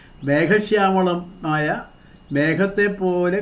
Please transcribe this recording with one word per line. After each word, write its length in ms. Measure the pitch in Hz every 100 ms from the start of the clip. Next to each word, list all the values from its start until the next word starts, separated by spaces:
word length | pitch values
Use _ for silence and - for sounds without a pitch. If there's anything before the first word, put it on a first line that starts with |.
| - -
മേഘശ്യാമളമായ, 1600 | 139 147 170 214 208 214 190 190 180 175 - - 160 151 151 220 - - - - -
മേഘത്തെപ്പോലെ 1080 | 143 156 160 196 208 202 190 185 180 180 196